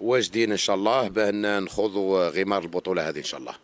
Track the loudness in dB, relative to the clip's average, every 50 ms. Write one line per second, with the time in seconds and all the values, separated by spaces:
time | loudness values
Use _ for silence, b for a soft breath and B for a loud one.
0 | -2 2 2 2 2 0 0 0 2 2 2 0 0 0 0 2 2 2 2 2
1 | 0 0 0 0 2 2 2 0 0 0 0 -2 -2 -4 -2 -2 -2 0 0 0
2 | 0 2 4 4 2 2 2 0 0 0 0 -2 -2 -2 -6 -4 -2 -2 -2 0
3 | -2 -2 -4 -6 -8 -8 -10 -10 -10 -12 -14 -16